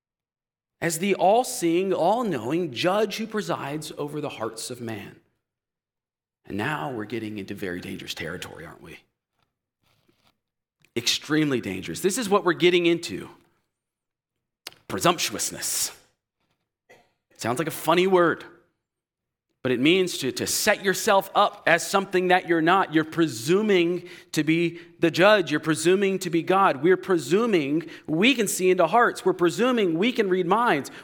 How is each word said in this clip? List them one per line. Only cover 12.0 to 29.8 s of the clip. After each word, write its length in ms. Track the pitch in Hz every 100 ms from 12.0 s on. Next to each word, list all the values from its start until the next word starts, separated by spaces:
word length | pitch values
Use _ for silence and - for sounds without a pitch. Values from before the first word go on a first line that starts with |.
This 160 | 180 202
is 100 | 214
what 160 | 202
we're 100 | 175
getting 320 | 147 170 180 170
into. 440 | 170 170 90 80 - _ _ _ _ _ _ _ _ _ _ _ _ - - _
Presumptuousness. 1040 | 101 123 156 - 95 - 87 - - - - _ _ _ _ _ _ _ _ _ - _ _ _ _
Sounds 220 | 107 127
like 80 | 160
a 40 |
funny 340 | - - 175 190
word, 380 | 185 170 127 - - _ _ _ _ _ _ _ _ _ _
but 80 | 127
it 80 | 123
means 400 | 139 190 185 -
to, 120 | 135
to 120 | 120 101
set 380 | - 214 208
yourself 480 | 196 180 - 196 -
up 300 | - 202 - -
as 220 | 165 -
something 400 | 196 196 185 180
that 200 | 180 165
you're 140 | 170
not. 320 | 160 190 185
You're 120 | 151 156
presuming 1000 | 165 160 117 120 185 220 190 170 180 - - -
to 100 | -
be 380 | 151 160 170 165 - _
the 100 | 165
judge. 400 | 147 190 214 160
You're 100 | 147
presuming 600 | - 151 170 190 196 190
to 100 | 185
be 140 | 165
God. 400 | 170 190 190 135
We're 120 | 156 185
presuming 920 | - 180 135 185 240 190 139 151 - - -
we 300 | 156 226 247
can 120 | 202
see 220 | - 185
into 160 | 180 165
hearts. 400 | 214 226 - 190
We're 80 |
presuming 640 | 180 175 151 240 247